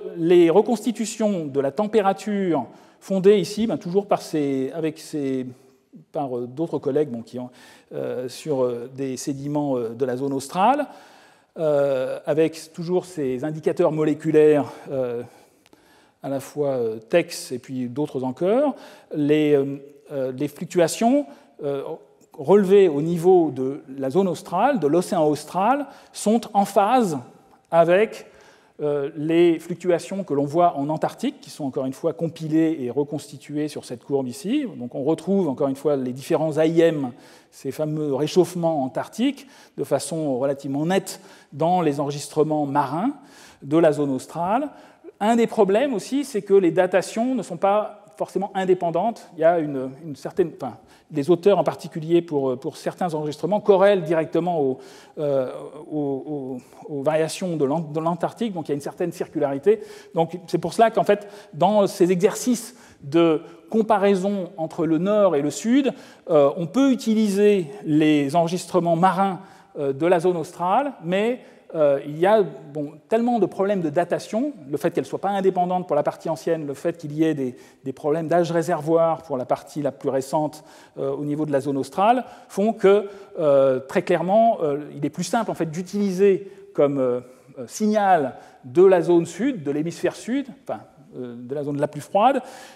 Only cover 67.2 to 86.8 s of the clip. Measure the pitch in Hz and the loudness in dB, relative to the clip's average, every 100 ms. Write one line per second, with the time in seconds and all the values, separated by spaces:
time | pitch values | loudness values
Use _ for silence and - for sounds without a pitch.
67.2 | 214 196 208 202 160 - 165 151 151 147 | 2 4 4 4 0 -8 0 2 4 4
68.2 | 139 170 165 175 - 185 170 165 185 175 | 2 0 0 -2 -2 0 2 2 2 2
69.2 | 196 175 - - _ 165 139 135 165 180 | 0 -2 -12 -20 _ -6 -4 0 2 2
70.2 | 180 175 147 - 180 214 285 - 165 190 | 2 0 -4 -4 0 0 -2 -6 -4 -2
71.2 | 220 247 - - - 165 147 139 147 151 | -2 -4 -10 -20 -10 0 2 2 -2 0
72.2 | 185 220 175 151 151 147 147 - - 226 | 2 4 2 -4 -14 -10 -10 -12 -2 0
73.2 | 233 240 180 - 196 196 160 160 175 160 | 0 0 0 0 -2 0 0 -2 -2 -4
74.2 | - 214 294 233 135 143 170 160 135 143 | -4 -4 -4 -6 -8 -4 -2 -2 -6 -6
75.2 | 190 202 190 180 180 180 175 147 151 - | -4 0 0 0 -2 -2 -2 0 -2 -4
76.2 | 170 160 - 165 143 135 170 170 151 147 | -8 -6 -4 -4 -4 -6 -6 -6 -8 0
77.2 | 160 147 127 123 - _ 135 - 156 160 | 0 0 -4 -8 -20 _ -12 -6 -2 -2
78.2 | 156 170 165 165 160 165 147 165 165 160 | 0 0 2 0 0 -2 2 2 2 0
79.2 | - 135 123 139 - 151 143 - 139 135 | -4 -6 -2 -4 -4 -4 -4 -4 -2 -2
80.2 | 131 160 151 - - - - - 139 143 | -2 -2 -2 -6 -20 -20 -18 -8 -6 -4
81.2 | 147 147 151 139 139 135 131 - 208 254 | -4 -4 -2 -2 0 -4 -4 0 2 2
82.2 | - - - - 214 220 190 202 202 - | -2 -16 -10 -2 -2 4 6 4 2 -12
83.2 | - - 151 139 135 127 - 196 - 170 | -16 -2 4 6 4 2 -2 -4 0 0
84.2 | 170 208 226 185 160 143 147 143 147 - | 2 4 4 2 -2 -4 -8 -6 -6 -6
85.2 | 175 240 208 170 165 151 180 202 202 180 | -4 -2 -2 -4 -4 -6 -8 -4 -2 2
86.2 | 202 185 - - - - | 4 4 -2 -18 -10 0